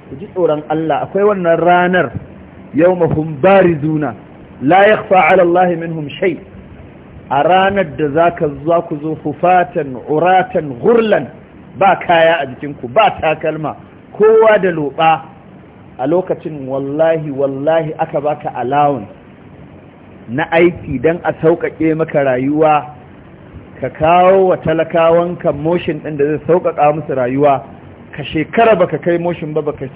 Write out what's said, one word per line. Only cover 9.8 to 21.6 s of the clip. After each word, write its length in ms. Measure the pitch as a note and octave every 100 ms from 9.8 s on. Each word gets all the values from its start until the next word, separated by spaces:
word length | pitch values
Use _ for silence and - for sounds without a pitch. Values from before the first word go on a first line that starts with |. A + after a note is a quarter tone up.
| C#3 B2 G#2
uratan, 680 | D3+ F3 F#3 F3+ F#3 D3+ A#2+
ghurlan, 460 | D#3 A#3 A3 F#3 A#2+ - - - - -
ba 180 | F#3+ E3
kaya 420 | - E3+ E3 E3
a 60 | C#3
jikinku, 420 | B2 D3 C#3+ B2
ba 220 | C3 G3+ -
takalma, 560 | D#3+ D#3 D#3+ D#3 D3 G#2 - - -
kowa 460 | - G#3+ A3 A3 G#3
da 120 | F#3
loɓa. 500 | D#3+ C#3+ C3+ D#3+ D#3 - - - - - - - -
A 80 | C3+
lokacin 600 | E3+ F3+ D#3 E3 D3+ C3
wallahi, 640 | C3+ C#3 D3 D#3+ E3 D3+
wallahi 640 | C3+ C#3 C3+ D3 E3 D3+ C3+
aka 220 | D#3 D#3
baka 280 | D3 D3+ D3+
allowance. 540 | - B2 C#3+ D3 C3+ G#2 - - - - - - - - - - - -
Na 160 | B2 E3
aiki 460 | E3+ F3 - - C3+
don 160 | D3+ E3+
a 80 | D#3+ -
sauƙaƙe 540 | D#3+ E3+